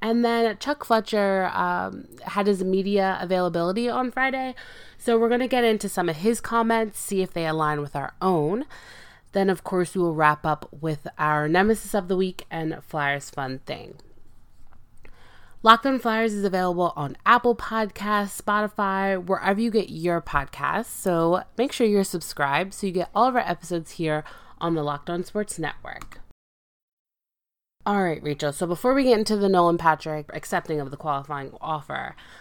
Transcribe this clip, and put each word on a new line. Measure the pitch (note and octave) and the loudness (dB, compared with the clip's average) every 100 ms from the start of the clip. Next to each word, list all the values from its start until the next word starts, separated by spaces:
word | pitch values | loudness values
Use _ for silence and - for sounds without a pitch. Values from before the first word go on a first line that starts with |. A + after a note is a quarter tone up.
And | A3 A#3 | 0 2
then | A#3 A#3 A3+ G3+ | 4 4 2 0
Chuck | - D4 - | -4 -4 2
Fletcher, | A3+ G#3 G#3+ G3 F#3+ F#3 | 2 2 0 2 2 0
um, | F#3+ F3+ F3+ F#3+ F#3+ - - | 0 0 0 -4 -8 -14 -16
had | - G3+ G3+ | -6 0 2
his | F#3+ | 2
media | F#3 F#3+ G3 G3+ F#3+ F#3 | 2 2 2 2 2 0
availability | F3 F#3 F3+ F3 E3+ G3 A#3+ | 0 2 2 2 0 0 0
on | A#3+ B3+ | -2 -2
Friday. | B3+ C4+ C4 C4 - - - - - | -2 -2 -2 -6 -10 -18 -18 -20 -6
So | - A3+ | 2 4
we're | A3+ | 4
gonna | A#3+ B3 | 2 2
get | B3 | 4
into | A#3 A3 G3 | 4 4 0
some | - F3 | 0 0
of | D3+ | 2
his | G3+ A#3 | 2 0
comments, | - A#3 A3+ A3+ A3 - | 0 2 4 2 0 -4
see | - G3 | -2 -2
if | F#3 | 0
they | E3+ D#3+ | -2 -2
align | D#3 D3+ D3 | 0 0 0
with | D3 | -2
our | D3 C#3 - | -6 -8 -2
own. | F#3 F3 D3+ G#3+ D4+ - - - - - - | 2 2 2 0 -4 -14 -18 -20 -20 -20 -4
Then, | G3 F#3+ | 0 2
of | F3+ | 0
course, | - F#3 F3 | 0 -2 0
we | F#3+ | 0
will | F3 | 0
wrap | D#3 D3+ D3 D#3 | 4 4 4 0
up | D3+ - - | -2 -4 -6
with | D#3+ D3+ - - | -4 -4 -8 -2
our | D3+ D3+ D3+ | 0 2 4
Nemesis | F3 G3+ G#3+ - | 4 4 2 0
of | G#3 F3+ | -4 0
the | F#3 | 0
Week | F#3+ - - | 0 -4 -10
and | E3 D#3+ D#3+ | -6 -6 -8
Flyers | - D#3 C#3+ C#3+ - | -8 -4 -2 -2 -6
Fun | - C3+ C3+ - | -8 -6 -8 -8
Thing. | C3 - - - - - - - - - - - - - - - - - - | -10 -12 -18 -20 -20 -20 -20 -20 -18 -18 -18 -20 -18 -18 -18 -20 -20 -20 2
Locked | A3 A#3 C4+ | 6 6 4
On | C4 | 0
Flyers | A#3 A3 A3+ | 0 0 0
is | G#3 | 0
available | G3 F#3 F#3 F3 F3 | 0 0 0 2 0
on | - C#3+ - - | 0 -6 -2 4
Apple | A#3+ A#3+ A#3+ | 6 6 0
Podcasts, | - A3+ G#3+ - G#3 G#3 G3+ - | -2 -2 -4 -4 -2 0 -2 -4
Spotify, | - G#3 G#3+ - G3 F#3+ G3 F#3+ | -2 0 0 -2 0 0 0 -2
wherever | F3+ F#3 F#3+ G3+ | 0 0 2 0
you | A#3 | 2
get | G#3+ - | 0 0
your | D#3+ F3 E3+ | -2 0 0
podcasts. | - D3 C#3 - C#3+ E3+ | 0 -2 -2 -4 -2 -2
So | A#3 - F#3+ E3+ E3 F3+ - - | -4 -4 0 2 4 2 -2 -2
make | C4+ | -2
sure | - | 2
you're | A3+ G3+ | 4 4
subscribed | G3 F3 - - C#3+ C#3+ F#3+ | 2 -4 -8 -2 0 2 0
so | - G3 | -4 -4
you | |
get | F3+ - | -2 -2
all | G3+ B3+ | 2 4
of | |
our | B3 | 2
episodes | - F3 - F3 D#3+ | 0 -4 -4 -6 -6
here | - D#3+ D3+ - - - - | -4 -2 -2 -4 -18 -20 -6
on | E3+ E3 | -2 0
the | |
Locked | D3 C#3+ - | -2 -4 -6
On | F3 | -6
Sports | F3+ G#3 G#3 - | -4 -4 -4 -6
Network. | D#3 - - - - - - - _ _ _ _ _ _ _ _ _ _ _ _ _ _ | -6 -8 -14 -14 -16 -16 -18 -20 _ _ _ _ _ _ _ _ _ _ _ _ _ _
All | G#3 G3+ | -2 0
right, | F3+ D3+ | 0 -2
Rachel, | D3 D3 D3 | -4 -2 -4
so | C#3+ E3+ | -2 -4
before | F3 B3 | 0 2
we | C4+ | 4
get | C4 A3 | 6 4
into | G#3+ G#3+ | 4 2
the | G3+ | 4
Nolan | F#3+ F3 E3+ | 6 6 4
Patrick | E3 D#3 D#3+ D3+ D3 | 2 2 -4 -8 -8
accepting | D#3+ - F#3 - D3+ | -12 -4 -4 -2 -4
of | C#3 | -4
the | C#3 | -8
qualifying | D#3 C#3 C#3+ C#3+ C3+ - | -4 -4 -6 -10 -10 -10
offer, | D#3 D#3 - C3+ C3 - - - | -6 -6 -6 -8 -8 -14 -20 -20